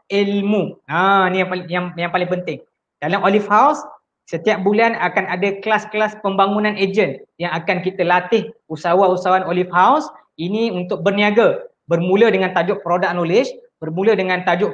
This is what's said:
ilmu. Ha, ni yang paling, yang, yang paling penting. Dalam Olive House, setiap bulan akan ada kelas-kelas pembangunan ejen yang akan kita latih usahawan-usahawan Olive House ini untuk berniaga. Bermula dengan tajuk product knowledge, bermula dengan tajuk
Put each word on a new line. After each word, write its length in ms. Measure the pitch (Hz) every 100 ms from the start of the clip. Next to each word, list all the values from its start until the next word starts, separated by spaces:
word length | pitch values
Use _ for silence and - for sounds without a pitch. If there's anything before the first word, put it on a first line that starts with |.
| _
ilmu. 680 | 202 202 202 202 214 160 - -
Ha, 420 | 160 190 196 185
ni 80 | 185
yang 80 | 185
paling, 160 | 185 175
yang, 200 | 180 180 170
yang 160 | 170
paling 160 | 180 175
penting. 320 | 180 180 151 - _ _ _
Dalam 180 | 151 190 196
Olive 240 | 208 208
House, 320 | 208 277 294 - - _ _ -
setiap 320 | 165 208 190
bulan 320 | 190 208 226 226
akan 320 | 175 196 185
ada 320 | 175 202 196
kelas-kelas 560 | 214 208 - 214 214 208
pembangunan 560 | 196 196 196 208 214 202
ejen 420 | 196 190 170 131 - _
yang 80 | 170
akan 300 | 160 165 175
kita 240 | 180 190 175
latih 420 | 180 180 226 180 - _
usahawan-usahawan 760 | 156 175 180 190 180 180 185 180
Olive 240 | 175 180
House 320 | 175 202 302 302 - _ -
ini 320 | 175 214 226
untuk 320 | 180 180 175
berniaga. 560 | 175 196 208 208 190 - - _ -
Bermula 400 | 165 180 196 226
dengan 240 | 190 185
tajuk 260 | 180 175 202 170
product 260 | 180 180 175
knowledge, 320 | 165 202 277 - - _
bermula 340 | 156 165 202 202
dengan 240 | 185 180 180
tajuk 260 | 180 196